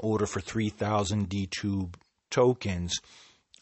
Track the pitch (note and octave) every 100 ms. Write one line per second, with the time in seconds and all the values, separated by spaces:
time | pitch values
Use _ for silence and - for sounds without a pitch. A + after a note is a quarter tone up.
0 | A2 G#2+ G#2 G2 - A2+ G#2+ - G#2 G#2+
1 | F#2+ G#2+ F#2 G2+ F#2+ - G#2 G2 F2+ F2
2 | _ _ _ - B2 B2 G2+ F2+ F2 -
3 | - - - _ _ -